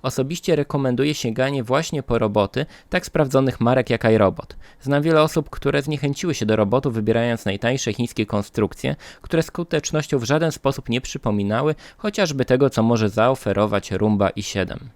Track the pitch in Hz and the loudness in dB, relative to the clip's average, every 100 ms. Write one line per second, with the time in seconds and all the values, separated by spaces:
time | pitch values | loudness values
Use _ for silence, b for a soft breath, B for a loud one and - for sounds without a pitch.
0 | 135 - 135 170 - 156 139 147 135 123 | -4 -2 -2 -4 0 0 0 -2 -2 0
1 | 143 151 120 110 131 139 113 135 160 156 | 0 -2 -4 -2 -2 -2 -2 -2 -2 -6
2 | - 117 110 104 98 - 139 B B 185 | -2 0 2 2 0 -2 -6 B B -6
3 | - 165 143 135 135 - 117 131 123 117 | -2 0 2 4 2 2 2 2 2 0
4 | 113 110 98 78 - - b b 131 143 | 4 4 4 2 -12 -16 b b -2 0
5 | 151 156 156 - 147 - 143 143 139 147 | 4 4 4 2 -4 -4 -2 -2 -2 -2
6 | 143 139 180 143 107 110 101 123 139 113 | -2 -2 -4 -2 0 2 4 2 0 0
7 | 107 113 120 117 - 98 117 131 - 104 | 2 2 2 -2 -2 -2 0 0 -2 -2
8 | 120 - 107 104 101 - 104 - 131 143 | -4 -2 -2 -2 -2 0 0 0 -4 -6
9 | B B - 160 160 - 175 156 - 151 | B B -4 -2 -2 -6 -4 -4 -2 -4
10 | 151 139 113 147 165 - 135 131 - 117 | -2 -2 0 0 0 -2 -4 -4 -4 -4
11 | - - - 104 101 110 151 151 B B | -4 -6 -2 0 0 0 0 -4 B B
12 | 214 202 185 139 123 127 139 - 113 117 | -6 -2 -2 0 2 4 4 2 2 2
13 | 107 104 117 131 - 98 104 101 - 95 | 0 2 2 2 0 0 2 0 -2 -2
14 | 107 104 98 - 98 98 92 - - | 0 2 0 0 -6 -4 -4 -6 -14